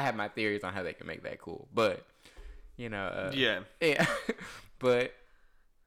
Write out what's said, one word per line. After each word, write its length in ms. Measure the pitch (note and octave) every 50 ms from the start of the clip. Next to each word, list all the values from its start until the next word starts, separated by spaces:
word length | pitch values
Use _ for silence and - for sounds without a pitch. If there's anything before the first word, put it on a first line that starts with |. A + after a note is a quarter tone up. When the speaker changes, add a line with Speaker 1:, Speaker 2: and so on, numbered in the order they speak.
Speaker 1:
have 120 | C#3 C3 A2+
my 140 | G#2+ G#2 G#2
theories 340 | - A#2+ A2 G#2 G#2 G#2
on 100 | G2 F2+
how 120 | G2 G2 F2+
they 80 | D#2+
can 160 | - - E2+ E2+
make 160 | E2 E2+ -
that 160 | - - -
cool, 280 | - E2+ E2+ E2 - - -
but, 320 | A#2 A2 G2+ F2 - - - _ _ _ - - - - - - - - - -
you 120 | - A#2+ A2+
know, 180 | G#2+ G2+ G2
uh, 260 | F2+ F2+ F#2+ F#2+ F#2+ -
Speaker 2:
Yeah. 300 | C3+ B2+ A2+ G#2 F#2 G2 - - _
Speaker 1:
yeah. 260 | E3+ D#3+ C#3 - E3 - D3 C3+ - - - - F3
<laughs> 340 | - - - - - - -
But, 340 | B2+ B2+ B2 A#2+ B2 - - - - _ - _ - - - - _ _ _ _ _